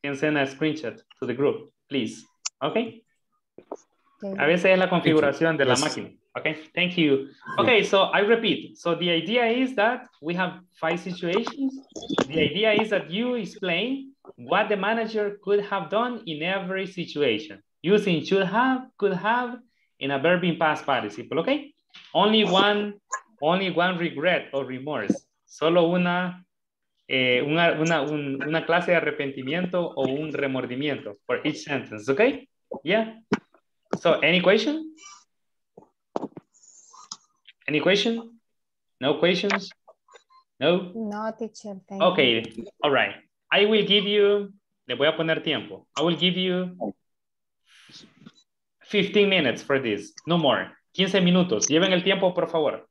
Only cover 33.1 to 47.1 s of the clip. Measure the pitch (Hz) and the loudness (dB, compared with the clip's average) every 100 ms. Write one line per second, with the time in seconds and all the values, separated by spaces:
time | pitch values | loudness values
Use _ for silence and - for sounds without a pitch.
33.1 | - _ - _ _ _ _ _ - 175 | -10 _ -6 _ _ _ _ _ 0 2
34.1 | 151 147 180 175 220 254 302 - - - | 2 4 4 4 4 2 -4 -8 -16 -20
35.1 | - _ _ _ _ _ - _ _ _ | -20 _ _ _ _ _ -20 _ _ _
36.1 | - - - _ _ _ - _ - - | -10 -10 -14 _ _ _ -20 _ -20 -20
37.1 | - _ _ - _ - 151 175 196 240 | -20 _ _ -20 _ -4 0 2 2 0
38.1 | 233 - - _ _ _ _ _ _ 131 | -2 -8 -20 _ _ _ _ _ _ -2
39.1 | - 170 185 208 202 - - _ _ _ | 2 2 2 0 -2 -6 -20 _ _ _
40.1 | - _ _ _ _ 143 180 185 226 220 | -20 _ _ _ _ 0 2 -2 -10 -8
41.1 | 208 220 220 220 - 214 196 _ 196 180 | -6 -8 -8 -12 -12 -16 -16 _ 0 2
42.1 | 180 131 113 110 - - _ 151 131 101 | 4 2 2 -2 -14 -16 _ 0 2 0
43.1 | - _ _ _ 175 208 220 180 208 202 | -4 _ _ _ 2 4 4 4 2 2
44.1 | 208 202 208 202 - _ _ - 123 143 | 2 4 2 -2 -14 _ _ -10 0 0
45.1 | 160 160 156 156 131 107 92 _ - 165 | 2 0 -2 -2 -4 -6 -16 _ -2 0
46.1 | 156 180 180 185 180 180 180 104 - _ | 2 0 0 -2 -2 -4 -6 -10 -10 _